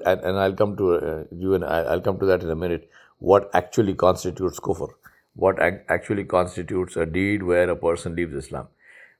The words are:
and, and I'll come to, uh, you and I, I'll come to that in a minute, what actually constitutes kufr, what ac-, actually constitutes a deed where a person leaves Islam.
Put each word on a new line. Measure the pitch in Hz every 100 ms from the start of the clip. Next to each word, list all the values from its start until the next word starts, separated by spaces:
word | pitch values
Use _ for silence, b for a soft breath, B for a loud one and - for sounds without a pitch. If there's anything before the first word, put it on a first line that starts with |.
| 90
and, | 92
and | 90 95
I'll | 98 95
come | 104 101
to, | 95 85
uh, | 80 78 78
you | 85 92
and | 95
I, | 80 82
I'll | 76 87
come | 98 92
to | 98
that | 90
in | 85
a | 80
minute, | 87 82 - b b b
what | - 98 -
actually | 90 - - 95
constitutes | 90 90 90 92 80 90 -
kufr, | - 90 - - b b b
what | - 92 92
ac-, | 82 98 -
actually | 87 - 101 95
constitutes | 92 90 - 85 92 90 -
a | 82
deed | 85 98 104
where | 90 87 90
a | 85
person | 85 85 90 85
leaves | 85 69
Islam. | 71 76 60 _ b b b